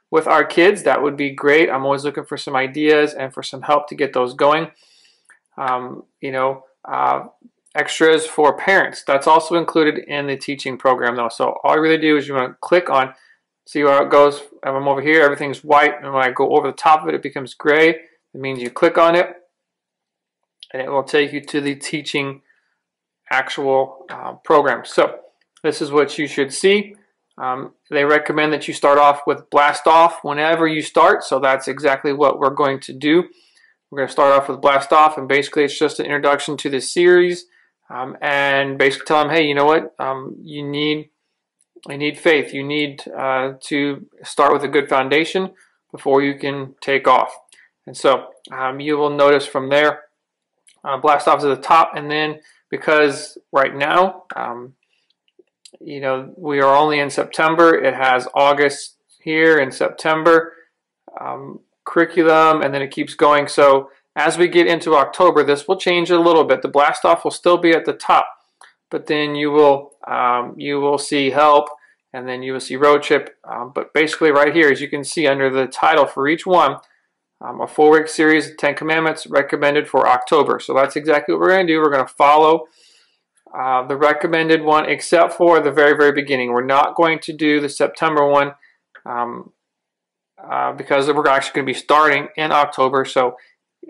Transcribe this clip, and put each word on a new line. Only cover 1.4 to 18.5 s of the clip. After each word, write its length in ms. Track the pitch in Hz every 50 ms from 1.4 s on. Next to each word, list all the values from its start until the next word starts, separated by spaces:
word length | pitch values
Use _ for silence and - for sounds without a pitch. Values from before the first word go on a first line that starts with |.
| 139 143 147 160 - -
I'm 160 | 123 135 135
always 200 | 139 139 139 143
looking 200 | 147 139 156 -
for 120 | - 147
some 180 | 139 - 156 139
ideas 580 | 131 131 131 131 151 151 151 151 147 151 147 -
and 180 | - 135 135
for 120 | - 135 131
some 180 | - - 135
help 260 | - - 147 - - -
to 60 | 147
get 180 | 127 147 135 -
those 200 | 127 123 123 135
going. 380 | 143 143 143 151 160 165 160 - _ _ _ _ _ _ _ _ _ _ _ _ _ _ _ _
Um, 480 | 143 139 127 127 127 123 123 - - - _ _ _
you 100 | - 135
know, 340 | 131 131 131 135 135 135 - _ _ _ -
uh, 420 | 143 135 135 135 131 135 139 - - _ _ _ _ _ _ _ _ -
extras 500 | 147 143 - - - 165 160 160 156 156
for 320 | - - 160 151 139 135
parents, 460 | - - 190 196 180 139 - - - -
that's 220 | - 139 135 -
also 280 | 160 160 165 165 - 165
included 440 | 170 156 - - 165 156 151 143 - -
in 200 | - 143 143 143
the 100 | 139 135
teaching 400 | 139 - 147 143 135 - 135 127
program 400 | 117 - 135 127 120 123 120 123
though. 120 | 123 117 113
So 300 | - - 131 120 - - -
all 120 | 143 147
you 60 | 156
really 160 | 160 160 160
do 200 | 156 156 156 151
is 100 | 143 135
you 60 | 139 139
wanna 220 | 131 123 - - _
click 280 | - - 175 180 175 151
on, 240 | 139 135 131 131 - _ _ _ _ _ _ _ _ _ _
see 160 | - - 151
how 220 | 147 143 139 139 143
it 60 | 131
goes. 280 | 147 143 143 143 139
If 120 | - - - - _ -
I'm 240 | 139 135 135 139
over 140 | 139 135 135
here, 200 | 135 151 156 160
everything's 420 | 147 143 143 143 151 139 123 - -
white, 380 | 151 147 143 151 151 - -
and 120 | 139 139 135
when 100 | 135 131
I 80 | 127
go 240 | 123 135 135 156 151
over 120 | 151 139
the 100 | 135 -
top 260 | - - 160 156 151 165
of 60 | 160
it, 60 | 151
it 60 | 139
becomes 320 | - 135 - 143 131 123 -
gray. 360 | - - 151 147 156 160 165
It 500 | 170 165 - _ _ _ _ _ - 131
means 220 | 135 135